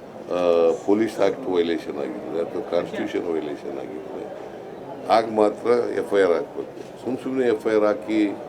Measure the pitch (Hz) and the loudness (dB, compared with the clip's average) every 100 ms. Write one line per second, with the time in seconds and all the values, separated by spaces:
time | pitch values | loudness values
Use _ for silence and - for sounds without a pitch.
0 | - - - 87 87 85 82 80 - 104 | -16 -14 -4 2 4 6 6 2 2 2
1 | 113 - 98 - 87 90 82 80 82 73 | 2 2 2 2 0 2 2 0 -4 -6
2 | 69 62 67 82 82 90 - 87 - - | -6 -6 -6 -4 -4 -4 0 -2 0 -4
3 | - 98 90 80 76 69 71 69 64 - | -4 -4 -2 -2 -4 -8 -8 -8 -8 -10
4 | - - - - - - - - - - | -10 -10 -10 -10 -12 -14 -14 -14 -12 -10
5 | - 107 110 107 104 104 110 120 107 101 | 2 2 4 4 4 2 2 2 2 -2
6 | - 101 92 80 - 71 - - - - | 2 4 6 4 0 -8 -10 -10 -14 -8
7 | 110 127 135 131 120 107 117 110 104 104 | -6 -4 -4 0 2 2 2 4 4 2
8 | - 110 104 101 | 0 2 2 0